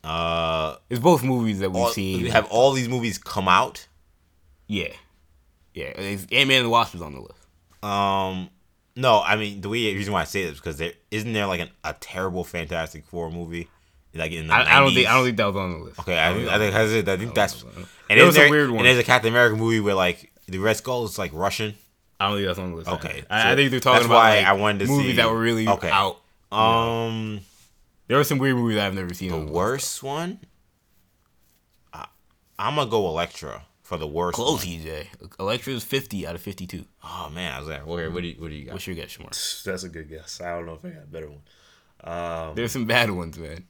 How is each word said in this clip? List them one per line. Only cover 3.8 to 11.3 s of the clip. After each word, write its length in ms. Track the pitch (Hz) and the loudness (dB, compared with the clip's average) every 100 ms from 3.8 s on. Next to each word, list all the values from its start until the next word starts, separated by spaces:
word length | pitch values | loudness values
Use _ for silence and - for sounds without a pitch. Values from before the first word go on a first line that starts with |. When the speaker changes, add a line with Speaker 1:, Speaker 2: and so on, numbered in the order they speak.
| - _ _ _ _ _ _ _ _ | -20 _ _ _ _ _ _ _ _
Speaker 2:
Yeah. 240 | 101 76 - _ _ _ _ _ _ _ - | -6 -6 -12 _ _ _ _ _ _ _ -14
Yeah. 100 | 67 - | -14 -10
It's, 280 | 98 101 90 | -8 -8 -2
Ant-Man 260 | 120 135 131 | 2 4 4
and 40 | 117 | 4
the 40 | |
Wasp 260 | 117 113 87 | 2 2 -6
is 60 | |
on 100 | 80 | -14
the 60 | 67 | -14
list. 160 | - - _ _ _ _ | -18 -20 _ _ _ _
Speaker 1:
Um, 680 | 104 101 101 98 95 92 92 _ _ _ _ - | -6 -2 0 0 -2 -6 -12 _ _ _ _ -2
no, 260 | 127 107 | 4 4
I 140 | 80 107 | 4 0
mean, 260 | 104 98 | -2 -6
the 80 | 95 | -6
way, 240 | 113 113 | -2 -2
reason 180 | 98 101 | -2 -2
why 100 | 95 | -2
I 40 | 80 | -2
say 160 | 98 87 | -4 -6
this 80 | |
is 60 | 73 | -6
because 180 | 87 71 | -10 -8
there, 160 | 82 - _ | -8 -10 _
isn't 200 | 110 110 | -8 -4